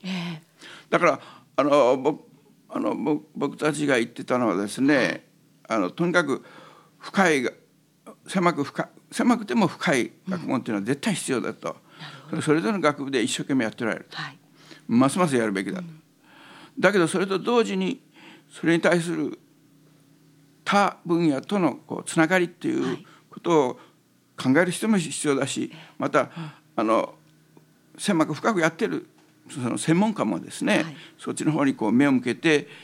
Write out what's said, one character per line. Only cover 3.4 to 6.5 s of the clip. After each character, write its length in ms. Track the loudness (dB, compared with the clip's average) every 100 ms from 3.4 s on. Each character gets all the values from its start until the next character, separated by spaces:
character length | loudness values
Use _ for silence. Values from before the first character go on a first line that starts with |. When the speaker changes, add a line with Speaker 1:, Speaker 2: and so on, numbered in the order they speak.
| -6 -2
Speaker 2:
た 160 | -2
ち 160 | 0 0
が 100 | 0
言 80 | 0
っ 40 |
て 120 | -6
た 160 | -4 0
の 100 | 2
は 80 | 0
で 120 | -2
す 120 | 0
ね、 160 | 2 4
Speaker 1:
は 60 |
い。 200 | 2 0 -8 _ _ _ -4
Speaker 2:
あ 100 | -2
の、 120 | -2
と 160 | -2 0
に 60 |
か 120 | 2
く 200 | 0 -2 -6